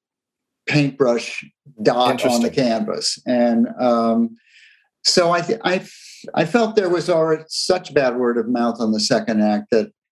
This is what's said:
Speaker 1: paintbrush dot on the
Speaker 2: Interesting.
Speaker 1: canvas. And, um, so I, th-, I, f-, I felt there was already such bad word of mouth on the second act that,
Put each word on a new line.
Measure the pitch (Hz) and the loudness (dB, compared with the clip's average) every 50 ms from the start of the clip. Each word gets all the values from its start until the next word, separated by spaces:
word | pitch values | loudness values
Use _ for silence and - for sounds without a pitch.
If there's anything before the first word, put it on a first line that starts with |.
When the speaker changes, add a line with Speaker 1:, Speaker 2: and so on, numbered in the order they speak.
| _ _ _ _ _ _ _ _ _ _ _ _ - | _ _ _ _ _ _ _ _ _ _ _ _ -6
Speaker 1:
paintbrush | - 143 151 143 135 135 - 135 120 120 113 - - - - - - _ _ _ - - - 104 | -2 0 2 2 0 0 0 0 2 0 0 -2 -8 -12 -12 -14 -16 _ _ _ -20 -8 -2 0
dot | 127 120 123 123 123 123 123 131 | 0 2 2 2 0 0 0 0
on | 127 120 120 117 | 0 0 0 0
the | 113 | 0
Speaker 2:
Interesting. | - | 0
Speaker 1:
canvas. | 143 127 117 113 110 107 104 87 78 - - - - - | 0 0 0 0 -2 -2 -4 -6 -6 -6 -6 -8 -6 -4
And, | 123 123 120 120 120 117 117 117 - - - | -2 0 2 2 2 2 0 0 -2 -2 -2
um, | 127 123 117 117 117 117 113 117 117 113 113 _ _ _ _ - - - _ _ _ _ _ _ - | 0 0 2 2 2 0 0 0 0 -2 -4 _ _ _ _ -20 -20 -20 _ _ _ _ _ _ -2
so | - - 185 175 170 175 | 0 2 4 4 4 2
I, | 175 | 0
th-, | 160 147 151 - - | 0 -2 -4 -4 -2
I, | 180 185 | -2 -2
f-, | 190 - - - - - - - - - - - | -2 -4 -8 -20 -20 -20 -20 -20 -20 -14 -6 -2
I | - 165 | -2 -2
felt | 165 - 240 226 214 214 | 2 2 2 2 2 2
there | 214 190 175 | 0 0 2
was | 175 170 - 175 | 0 0 0 0
already | 175 160 160 160 156 151 156 - | 2 2 2 2 0 -2 -4 -8
such | - - - - - 147 - - 143 | -8 -6 -2 0 0 -2 -2 -2 0
bad | 147 135 127 120 | 2 2 2 0
word | 127 123 120 120 120 | 0 0 0 0 0
of | 107 117 | -2 -2
mouth | 123 120 117 117 113 123 | -2 0 0 -2 -2 -2
on | 120 107 107 | -2 -2 0
the | 107 | 0
second | - - 127 107 107 - 110 107 107 | 0 0 0 0 0 0 0 2 2
act | 107 104 104 104 - | 2 2 0 -2 0
that, | 117 110 104 - _ _ _ _ | 0 0 0 0 _ _ _ _